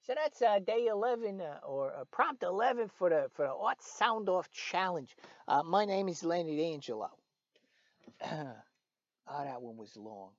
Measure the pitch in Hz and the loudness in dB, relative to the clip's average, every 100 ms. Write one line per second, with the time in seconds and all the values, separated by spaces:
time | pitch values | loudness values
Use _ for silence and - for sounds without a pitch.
0 | - 262 302 - 233 202 185 226 233 208 | -4 -2 -2 4 4 4 4 2 2 2
1 | 233 240 226 196 165 143 - 135 135 139 | 0 0 -2 -4 -8 -10 -6 -4 -4 -6
2 | 131 - 330 277 180 190 247 240 220 - | -12 0 0 2 -2 2 2 2 -4 0
3 | 180 160 135 - 143 131 214 277 - - | 4 4 2 -2 -2 0 -2 -4 -8 0
4 | 214 220 196 185 160 - - 180 190 170 | 0 2 2 0 0 -8 -4 0 0 -2
5 | 127 - - - - 139 156 190 208 190 | -6 -18 -20 -18 2 2 4 2 4 0
6 | 196 165 170 170 165 151 165 151 139 110 | 0 -2 0 0 0 0 0 -2 -6 -6
7 | - - _ _ _ _ _ _ _ _ | -8 -12 _ _ _ _ _ _ _ _
8 | - - - 160 139 113 - _ _ _ | -20 -12 -8 -6 -8 -12 -20 _ _ _
9 | _ _ - 143 143 123 120 113 101 110 | _ _ -12 -8 -8 -8 -12 -14 -16 -14
10 | 107 107 95 | -14 -14 -18